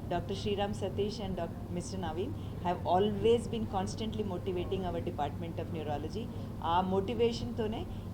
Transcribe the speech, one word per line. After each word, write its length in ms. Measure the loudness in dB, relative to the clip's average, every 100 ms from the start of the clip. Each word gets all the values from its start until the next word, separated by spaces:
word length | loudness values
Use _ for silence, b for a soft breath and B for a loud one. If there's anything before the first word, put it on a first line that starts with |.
| -2
డాక్టర్ 280 | -2 0 -2
శ్రీరామ్ 360 | 0 2 2
సతీష్ 440 | 0 -2 0 0 0
and 180 | -2 -2
doc-, 360 | -2 -4 -4
మిస్టర్ 300 | -4 -4 -4
నవీన్ 320 | -2 -2 -2 -4 B B 0
have 120 | 0 4
always 560 | 4 6 4 6 6 4
been 140 | -2 0 0
constantly 480 | 0 -2 -4 -2
motivating 580 | -2 -2 -2 -2 0 0
our 220 | 0 0
Department 580 | -2 0 -2 -2 -4 -4
of 160 | -2 -2
Neurology. 480 | -2 -2 -2 -4 -4 B B B
ఆ 180 | 2 4
మోటివేషన్‌తోనే 1040 | 4 2 2 4 4 4 -2 0 0 0 -4 B B